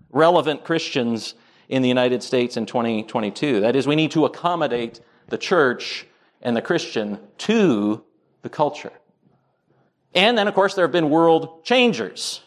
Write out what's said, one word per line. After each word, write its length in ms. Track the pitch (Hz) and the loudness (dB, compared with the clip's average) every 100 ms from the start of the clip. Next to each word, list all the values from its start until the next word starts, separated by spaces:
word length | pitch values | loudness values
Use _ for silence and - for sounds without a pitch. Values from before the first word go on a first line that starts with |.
| _ | _
relevant 540 | 131 160 175 143 139 - | 2 4 4 2 -4 -2
Christians 680 | 165 - 139 117 113 - - _ _ - | -4 -2 -2 -2 -2 -6 -16 _ _ -6
in 120 | 131 | 0
the 60 | 127 | 2
United 340 | 123 127 123 | 2 2 0
States 360 | - 127 123 123 | -2 -2 -2 -4
in 80 | 107 | -4
twenty 360 | 123 117 110 | -2 -2 -2
twenty-two. 600 | 110 123 104 98 147 110 | -4 -4 -4 -4 -2 0
That 160 | 107 131 | 2 2
is, 100 | 131 | 0
we 80 | 151 | 0
need 160 | 156 | 0
to 140 | 160 139 | 2 0
accommodate 720 | - 175 175 147 120 117 - _ _ - | 0 -4 -2 -2 -4 -6 -12 _ _ -10
the 80 | 113 | -8
church 680 | - 180 135 120 - - - _ _ _ | 0 2 2 0 -6 -12 -14 _ _ _
and 140 | 123 117 | -4 -4
the 60 | |
Christian 560 | - 170 - 120 104 101 - - | 0 -2 -2 -6 -4 -8 -12 -12
to 680 | - 226 185 110 104 107 _ _ _ _ | -2 2 4 2 0 -4 _ _ _ _
the 80 | 120 | -12
culture. 420 | - 147 - - - _ _ _ _ _ _ _ _ _ _ _ | -4 -4 -4 -16 -18 _ _ _ _ _ _ _ _ _ _ _
And 240 | 180 202 233 | 0 2 2
then, 120 | 202 | 0
of 40 | |
course, 220 | 196 190 190 | 2 0 2
there 80 | |
have 80 | 165 | 0
been 180 | 175 156 | 2 2
world 540 | 156 165 160 147 - | 4 4 4 0 -10
changers, 800 | - 254 240 123 98 - - - | 0 2 2 0 -6 -8 -10 -10